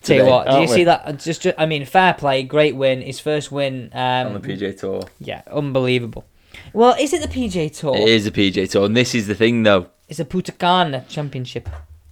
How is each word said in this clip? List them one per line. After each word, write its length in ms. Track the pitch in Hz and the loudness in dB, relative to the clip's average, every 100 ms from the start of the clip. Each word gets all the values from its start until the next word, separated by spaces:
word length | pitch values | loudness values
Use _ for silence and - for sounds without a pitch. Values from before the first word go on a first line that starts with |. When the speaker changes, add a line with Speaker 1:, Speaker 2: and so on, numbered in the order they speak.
Speaker 1:
Tell 140 | - 139 | 2 4
you 60 | |
Speaker 2:
today, 80 | 131 | 6
Speaker 1:
what, 140 | 123 131 | 4 4
did 40 | |
you 40 | 135 | 2
Speaker 2:
aren't 120 | 160 | 4
we? 40 | 180 | 4
Speaker 1:
see 80 | |
that? 340 | 170 165 156 147 | 4 2 0 -10
Just, 220 | - 165 | -6 -2
just, 120 | 185 175 | -2 0
I 80 | 160 | -2
mean, 180 | 151 | -2
fair 300 | 135 190 185 | 0 2 2
play, 280 | 165 143 135 | 2 0 0
great 320 | 131 147 151 | 0 2 2
win. 260 | 135 135 131 | 2 0 0
His 200 | 127 127 | -4 -8
first 320 | - 151 143 | -4 -4 -4
win, 380 | 139 139 131 120 | -4 -4 -6 -10
um, 360 | 123 127 127 123 | -4 -2 0 -2
Speaker 2:
On 40 | |
the 60 | 101 | -6
P 160 | 95 98 | -8 -6
G 100 | 101 | -6
A 60 | |
Tour. 300 | 98 98 95 92 _ | -6 -6 -6 -8 _
Speaker 1:
Yeah, 220 | - 95 - | -14 -14 -8
unbelievable. 720 | - 143 131 127 127 117 117 - _ _ - - | -6 -2 -2 0 0 -2 -12 -18 _ _ -20 -12
Well, 220 | 208 240 247 | 2 4 4
is 140 | 285 | 0
it 100 | 330 | -2
the 60 | 302 | -4
P 200 | 262 240 | -6 -4
G 120 | 180 | -2
A 80 | 151 | -4
Tour? 280 | - 156 123 | -4 -2 2
Speaker 2:
It 120 | 107 | 4
is 160 | 113 | 4
the 80 | 104 | 2
P 180 | 107 98 | 0 0
G 120 | 95 | 0
A 40 | 95 | 0
Tour, 200 | 101 101 | 2 2
and 100 | 113 | 2
this 180 | 123 | 2
is 120 | 123 101 | 0 -2
the 80 | |
thing, 280 | 98 113 120 | 0 2 4
though. 220 | 110 98 87 _ _ | 4 4 0 _ _
Speaker 1:
It's 100 | 151 | -10
a 40 | |
Punta 280 | 165 180 175 | -6 -6 -6
Cana 520 | - 175 185 175 135 131 | -4 2 2 2 -2 -8
Championship. 600 | - 147 135 127 120 - - - - _ | -8 -8 -8 -10 -10 -10 -14 -16 -20 _